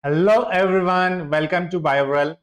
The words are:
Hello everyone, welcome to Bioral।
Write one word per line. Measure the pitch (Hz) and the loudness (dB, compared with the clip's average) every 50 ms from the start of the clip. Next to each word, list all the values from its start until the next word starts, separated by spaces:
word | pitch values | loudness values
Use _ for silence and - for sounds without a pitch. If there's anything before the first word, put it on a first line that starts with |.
| - | -2
Hello | 143 147 160 180 202 214 220 - - | -2 0 2 4 4 4 2 2 0
everyone, | 190 185 190 190 185 190 180 180 180 180 185 185 185 180 165 143 | 0 0 0 2 2 0 0 0 0 0 0 0 -2 -4 -4 -2
welcome | 151 151 156 156 180 175 175 165 | -2 -2 -2 0 -2 -4 -4 -4
to | 180 175 | -6 -2
Bioral। | 156 151 139 139 139 139 139 143 147 151 165 _ | -2 0 2 2 2 2 0 0 0 -2 -4 _